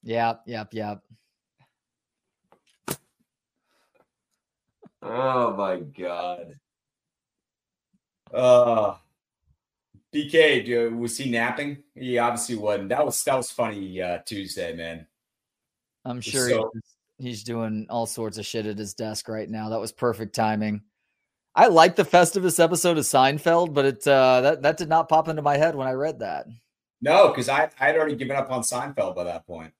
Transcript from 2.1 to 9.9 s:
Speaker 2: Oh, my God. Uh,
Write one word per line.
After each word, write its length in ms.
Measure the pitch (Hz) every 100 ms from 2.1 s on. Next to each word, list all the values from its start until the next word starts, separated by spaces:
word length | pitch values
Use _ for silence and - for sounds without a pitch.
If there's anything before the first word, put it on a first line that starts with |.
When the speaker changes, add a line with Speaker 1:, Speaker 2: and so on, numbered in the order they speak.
| _ _ _ _ _ _ _ - - _ _ _ _ _ _ _ _ _ _ _ _ _ _ _ _ _ _ - _
Speaker 2:
Oh, 520 | - 117 131 127 117 98
my 220 | 98 90
God. 760 | 78 69 90 87 90 87 85 71 _ _ _ _ _ _ _ _ _ _ _ _ _ _ _ _ _
Uh, 640 | - 127 123 120 113 104 - _ _ _ _ _ _ _ _ _